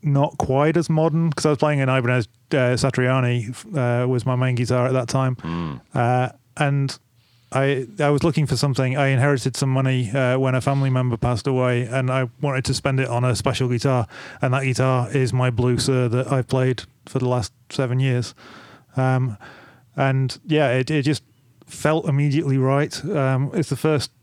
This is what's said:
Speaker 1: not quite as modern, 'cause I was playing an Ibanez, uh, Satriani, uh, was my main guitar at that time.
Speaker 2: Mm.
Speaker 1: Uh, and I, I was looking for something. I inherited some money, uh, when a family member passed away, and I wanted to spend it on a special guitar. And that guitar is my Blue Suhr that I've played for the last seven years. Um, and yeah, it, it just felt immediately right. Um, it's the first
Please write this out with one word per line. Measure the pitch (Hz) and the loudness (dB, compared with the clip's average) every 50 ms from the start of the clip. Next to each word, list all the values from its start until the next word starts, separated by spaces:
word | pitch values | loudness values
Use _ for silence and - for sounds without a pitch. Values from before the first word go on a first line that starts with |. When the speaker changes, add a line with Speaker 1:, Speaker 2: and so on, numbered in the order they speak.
| - | 0
Speaker 1:
not | 151 143 139 139 147 - - | 2 2 2 2 2 0 -4
quite | - - 131 135 147 156 165 | -2 0 2 2 2 2 2
as | 175 160 - | 0 0 0
modern, | 165 156 156 165 151 165 165 165 147 | 2 2 2 2 2 2 0 0 -2
'cause | - - | 0 0
I | 156 | 0
was | 147 - | 2 2
playing | - 151 151 143 | 2 2 2 2
an | 135 131 | 2 2
Ibanez, | 131 131 123 120 127 127 113 - _ _ _ _ - | 2 2 2 2 2 0 0 -2 _ _ _ _ 0
uh, | 143 127 123 123 117 | 2 2 2 2 2
Satriani, | - 139 123 - 127 123 131 135 127 123 120 120 110 101 127 - - 220 214 | 0 0 0 2 2 2 2 2 2 0 0 -2 -4 -6 -10 -14 -14 -8 -4
uh, | 151 127 120 120 120 123 | -2 -2 0 0 0 0
was | 127 131 123 110 | 0 -2 -2 0
my | 131 127 | -2 -2
main | 123 127 127 127 | 0 0 0 0
guitar | 123 127 113 123 127 123 | 0 0 0 0 0 0
at | 127 131 | 0 0
that | 131 120 120 | -2 -2 -2
time. | - 131 131 131 127 | -2 0 0 0 -2
Speaker 2:
Mm. | 117 - 85 82 85 87 - 143 - - _ - | -4 -6 -6 -6 -4 -4 -6 -8 -10 -14 _ -2
Speaker 1:
Uh, | 131 120 120 127 127 127 127 - - _ _ _ | 0 0 2 2 2 0 -2 -4 -12 _ _ _
and | - 156 143 143 143 139 135 - - _ _ _ _ _ _ _ _ _ _ | -4 -2 0 0 0 -2 -2 -4 -8 _ _ _ _ _ _ _ _ _ _
I, | - 131 135 139 143 139 135 117 - - | -2 0 0 2 0 -2 -4 -8 -6 -2
I | 151 143 | 0 2
was | 147 143 - | 2 2 2
looking | 170 151 - 151 | 2 2 2 0
for | 131 - | 0 0
something. | 117 - 143 131 120 135 131 127 143 | 0 0 -2 0 0 -2 -2 0 0
I | 143 135 | 0 2
inherited | 135 131 127 143 143 131 - 139 120 | 2 2 4 2 2 2 0 -4 -2
some | - 139 135 | -2 -2 0
money, | 131 131 131 131 131 127 123 107 | 0 2 2 2 0 0 -2 -2
uh, | 104 143 131 123 127 131 | -2 0 0 2 2 2
when | 131 131 131 | 2 2 0
a | 131 | 0
family | 117 - 139 139 139 135 | 0 0 0 2 0 0
member | 131 127 127 127 120 | 0 0 0 0 -2
passed | 120 - 123 123 110 - | -2 0 -2 -2 0 -2
away, | 135 135 127 127 123 123 120 123 | -2 0 0 2 2 0 0 -2
and | 113 120 135 131 127 | -2 -2 -2 -2 0
I | 127 131 131 120 120 _ - | 0 0 -2 -4 -6 _ -4
wanted | 143 135 131 127 | -2 -2 -2 -2
to | - 135 | -2 -4
spend | - - 143 135 131 | -2 -2 -2 0 0
it | 131 120 | 0 0
on | 120 120 127 | 0 0 0
a | 127 120 | 0 0
special | 117 - 139 127 - 135 123 | 0 0 -2 0 0 0 0
guitar. | 123 120 - 139 131 127 113 - - - - - - - - | 0 0 2 2 2 2 0 -2 -6 -18 -18 -18 -8 -4 -2
And | 131 127 | 0 0
that | 135 135 | 0 0
guitar | 131 127 120 127 131 131 127 123 120 | -2 0 2 2 2 2 0 0 0
is | - 143 131 120 101 | 0 0 0 0 0
my | 127 127 127 | 0 0 0
Blue | 120 113 123 123 123 | 0 0 0 0 2
Suhr | 117 - - 135 127 127 120 | 0 0 0 0 2 0 0
that | 110 123 131 - | 0 -2 -2 0
I've | 139 131 123 | -2 -2 -2
played | - - 131 127 127 127 - - - _ _ _ | 0 0 0 2 0 0 -2 -6 -18 _ _ _
for | - - 135 | -8 -6 -4
the | 127 123 | -2 0
last | 123 123 107 - _ _ _ _ | 0 -2 -2 -4 _ _ _ _
seven | - - 139 123 123 127 | -4 -4 -2 -2 0 0
years. | 131 135 127 123 120 - - _ - - - - - - - - _ _ _ - | 0 0 0 0 -2 -4 -8 _ -20 -20 -20 -20 -20 -20 -20 -20 _ _ _ -2
Um, | 131 131 131 131 127 127 107 101 - - - - - - - - _ _ _ | 0 2 2 0 0 -2 -6 -10 -14 -20 -20 -20 -20 -20 -20 -20 _ _ _
and | - 139 135 135 135 135 127 - - _ | -2 0 0 2 0 0 -2 -4 -8 _
yeah, | - 156 151 151 131 120 | 0 2 2 2 2 2
it, | 131 127 113 | 0 0 0
it | 151 151 135 | -2 0 0
just | 151 151 - _ _ _ _ _ _ _ _ - | 0 0 -2 _ _ _ _ _ _ _ _ -20
felt | _ - - - 147 156 160 - | _ -18 -4 0 0 0 0 0
immediately | - 139 139 143 147 131 147 165 143 135 135 | 0 0 2 2 2 2 0 0 0 0 2
right. | 131 131 135 139 147 147 - - - | 2 2 2 2 0 -2 -4 -8 -8
Um, | 151 208 156 135 131 131 131 135 147 - | -6 -2 -2 0 0 0 0 -2 -2 -2
it's | 220 156 - | -2 -2 -2
the | 147 | -4
first | 123 - 156 156 143 117 - _ _ | -2 0 0 0 0 -2 -4 _ _